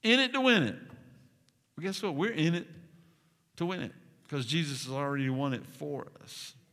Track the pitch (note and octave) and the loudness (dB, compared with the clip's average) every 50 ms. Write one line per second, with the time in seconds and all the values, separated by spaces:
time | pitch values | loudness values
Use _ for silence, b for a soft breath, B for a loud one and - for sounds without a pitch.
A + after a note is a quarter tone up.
0 | - A3 A#3 B3+ C4+ B3+ B3 C4+ C4 C4 A#3+ G#3 D3+ A2 - - - - - - | 6 6 6 6 6 4 2 4 6 6 6 6 6 2 0 -6 -12 -18 -20 -20
1 | - - - - - - _ _ _ _ _ _ _ _ _ - D#3 F#3+ F#3+ - | -20 -20 -20 -20 -20 -20 _ _ _ _ _ _ _ _ _ -8 -6 -6 -6 -4
2 | - G3+ D#3 C#3 E3+ A3 A3+ - D#3 E3 E3+ F3 - - - - - - b b | -4 -4 -2 0 0 0 2 2 2 2 2 0 -2 -8 -16 -20 -20 -20 b b
3 | b b b b b b b b b b _ - E3+ F3 F#3 F3+ D3+ G#2 - - | b b b b b b b b b b _ -6 -4 -4 -4 -4 -6 -8 -10 -14
4 | - - _ _ _ _ D3 C#3+ C3 A2 C#3 E3+ E3 C#3+ C#3 C3 C3 B2+ C3 C3+ | -20 -20 _ _ _ _ -6 -6 -4 -2 0 -2 0 -2 -4 -8 -8 -6 -4 -4
5 | C#3+ C#3 C#3+ C#3 C#3 C3 C3 C3 C#3 C#3 C3 A#2+ - - - - D3+ D3 C#3+ C3+ | -2 -2 -2 0 0 0 0 0 0 -2 -2 -4 -6 -12 -14 -12 -8 -8 -8 -8
6 | - - - - - - - - - - - B2+ _ _ | -8 -12 -16 -20 -20 -18 -16 -14 -14 -16 -18 -20 _ _